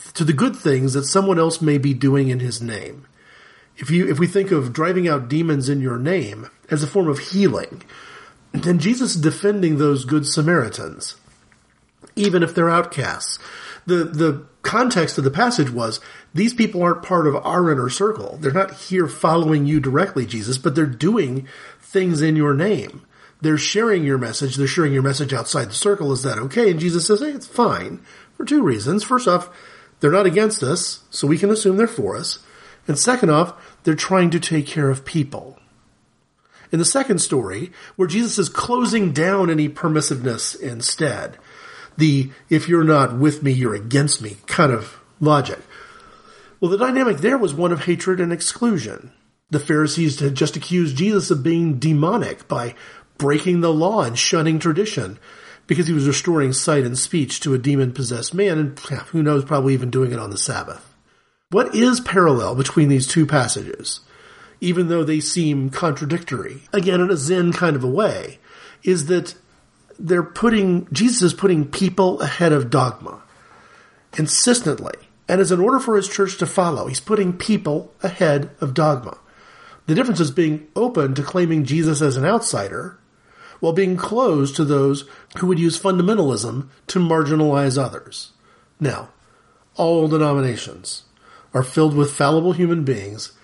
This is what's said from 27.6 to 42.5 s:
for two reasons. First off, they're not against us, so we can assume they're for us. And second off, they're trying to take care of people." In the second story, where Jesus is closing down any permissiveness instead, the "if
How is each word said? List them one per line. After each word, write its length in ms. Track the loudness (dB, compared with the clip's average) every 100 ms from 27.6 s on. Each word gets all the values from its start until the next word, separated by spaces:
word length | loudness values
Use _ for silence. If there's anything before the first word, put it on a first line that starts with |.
| 0 0 -6 -12 -18 -20 -18 -10
for 80 |
two 180 | 0 2
reasons. 400 | 2 0 0 -2
First 240 | 2 2 4
off, 220 | 0 0 -16 -20 -20 -20 _
they're 140 | 2
not 140 | 4 4
against 360 | 4 2 0
us, 380 | -2 -2 -4 -10 _
so 160 | -4 0
we 120 | 2
can 120 | 2
assume 280 | 2 2 2
they're 100 | 2
for 260 | 0 -4
us. 260 | -4 -8 -10 -14 -20 -20 -10 -6
And 120 | 0
second 320 | 0 2 4
off, 240 | 4 2 -4 -20 -6
they're 120 | -2
trying 360 | -2 0 2 2
to 100 | 2
take 260 | 0 -2 -2
care 240 | -2 0
of 140 | -2
people." 540 | -4 -4 -4 -8 -16 -20 _ _ _ _ _ _ _ _ _ -20 -4
In 80 | -2
the 60 |
second 340 | 0 0 0 0
story, 540 | 0 -2 -2 -6 -10 -14 -12 -2
where 100 | -2
Jesus 320 | 0 -2 -2
is 100 | -2
closing 640 | -4 -2 0 0 2 0
down 380 | 0 0 2 2
any 180 | 2 -2
permissiveness 840 | -2 -2 0 0 -2 -4 -4 -8
instead, 840 | -8 -10 -6 -6 -4 -4 -4 -10 -14 -20 -20 -20 -20 -12 0
the 340 | 2 2 0 -8
"if 200 | -2